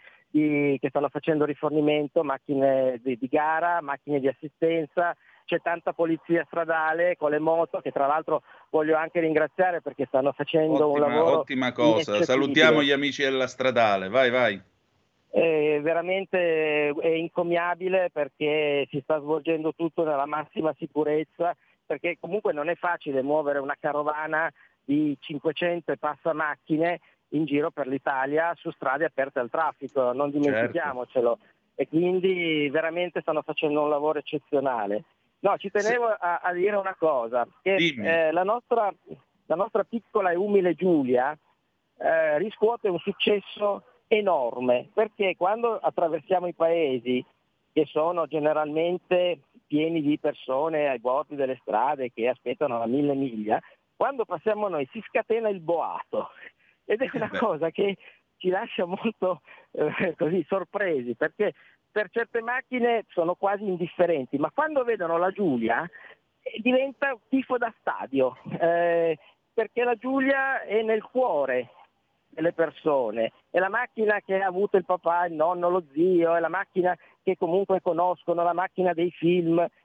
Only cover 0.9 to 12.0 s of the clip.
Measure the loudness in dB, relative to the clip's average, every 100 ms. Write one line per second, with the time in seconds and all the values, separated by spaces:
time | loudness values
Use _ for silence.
0.9 | -2 -2 -2 0 0 0 -2 -2 2 2
1.9 | 2 0 -2 -2 -4 -4 0 2 4 0
2.9 | -2 -6 -4 -2 0 0 0 0 -2 -4
3.9 | -8 -4 -2 -2 -4 -12 -2 0 0 -2
4.9 | -2 -2 -4 _ _ -6 -4 -2 -4 -6
5.9 | -2 0 0 0 0 0 -4 -2 0 0
6.9 | 2 0 2 0 2 2 2 0 -4 -4
7.9 | 0 0 0 0 -4 -4 -20 _ 0 2
8.9 | 2 0 0 2 2 0 0 0 0 -6
9.9 | -6 -2 0 0 -2 0 2 2 4 4
10.9 | 4 2 4 4 2 0 -2 -2 2 4
11.9 | 4